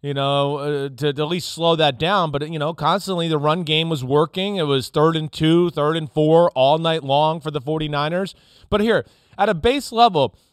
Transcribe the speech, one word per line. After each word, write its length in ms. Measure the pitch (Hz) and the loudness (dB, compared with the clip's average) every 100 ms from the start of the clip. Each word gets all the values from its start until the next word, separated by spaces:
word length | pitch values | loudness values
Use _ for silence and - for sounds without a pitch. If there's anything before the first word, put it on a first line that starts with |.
you 100 | 143 | -6
know, 440 | 139 139 143 143 143 | -2 0 0 0 -2
uh, 300 | 143 147 139 | -4 -4 -6
to, 220 | 127 147 | -4 -4
to 100 | 139 | -2
at 60 | 151 | -2
least 200 | 175 - | -4 -6
slow 260 | - 165 | -2 0
that 240 | 165 156 123 | 4 2 2
down. 320 | 160 202 165 | -2 0 0
But, 180 | 143 151 | -4 -6
you 100 | 160 | -4
know, 160 | 147 | -6
constantly 520 | 170 151 190 185 185 165 | -2 0 0 -2 -4 -2
the 120 | 156 | 0
run 260 | 147 165 | 0 0
game 240 | 160 156 165 | 0 0 0
was 160 | 156 | -4
working. 520 | 127 143 156 185 196 202 | 0 2 2 -2 -4 -2
It 80 | |
was 240 | 151 135 120 | -2 -2 -2
third 280 | - 156 160 | 2 2 2
and 160 | 156 | -6
two, 380 | - 156 170 175 | -2 2 2 2
third 260 | 160 147 165 | 0 -2 -2
and 160 | 151 | -4
four 380 | - 151 165 175 | 0 4 4 4
all 280 | - 131 156 | 4 2 4
night 240 | 165 160 | 0 -2
long 380 | 135 139 156 165 | 0 2 2 -2
for 100 | 156 | -6
the 100 | 147 | -8
forty-niners. 760 | 127 156 156 147 147 175 190 - _ _ _ | -4 -4 -4 -4 -2 -4 -6 -10 _ _ _
But 120 | 208 | 0
here, 220 | 214 196 - _ _ - | 2 2 0 _ _ -2
at 120 | 208 | 0
a 60 | |
base 360 | 180 233 277 - | 2 2 0 -2
level, 460 | 226 233 175 135 _ _ | 2 4 4 0 _ _